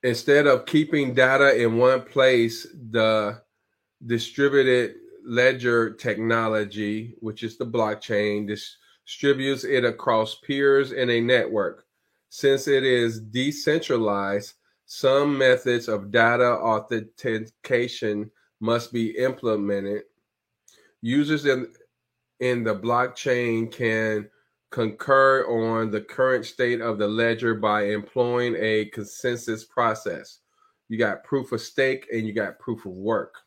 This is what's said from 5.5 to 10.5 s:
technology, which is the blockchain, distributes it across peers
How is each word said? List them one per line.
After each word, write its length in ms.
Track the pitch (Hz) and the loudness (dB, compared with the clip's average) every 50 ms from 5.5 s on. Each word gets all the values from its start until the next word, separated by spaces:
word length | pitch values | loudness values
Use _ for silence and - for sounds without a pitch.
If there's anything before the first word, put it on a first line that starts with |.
| 131 127 120 123 117 117 113 110 110 | 4 2 0 2 2 2 2 0 -4
technology, 1200 | - - 120 104 104 113 113 117 113 113 110 110 107 104 98 98 107 107 104 107 107 113 120 113 - | -6 -4 -4 -4 -2 0 0 0 0 0 0 0 -2 -2 -4 -6 -6 -4 -4 -4 -6 -8 -12 -16 -12
which 240 | 113 110 107 - 117 | -10 -10 -10 -8 -10
is 140 | 110 113 | -12 -8
the 80 | _ 127 | _ -8
blockchain, 800 | 117 113 120 110 107 107 - - - 113 104 104 104 104 104 104 | -4 -2 -2 -2 -2 -4 -6 -6 -4 -2 0 0 0 -2 -4 -4
distributes 1160 | 101 104 101 - - - _ _ _ _ _ _ - - - - 139 139 131 135 139 139 127 - | -6 -8 -10 -10 -18 -20 _ _ _ _ _ _ -18 -10 -2 0 0 2 2 0 -4 -4 -4 -2
it 180 | - 139 127 120 | 0 0 2 2
across 520 | 117 113 - - 131 113 110 110 110 - | 0 -2 -2 -2 0 0 0 0 -2 -6
peers 580 | - _ - | -14 _ -6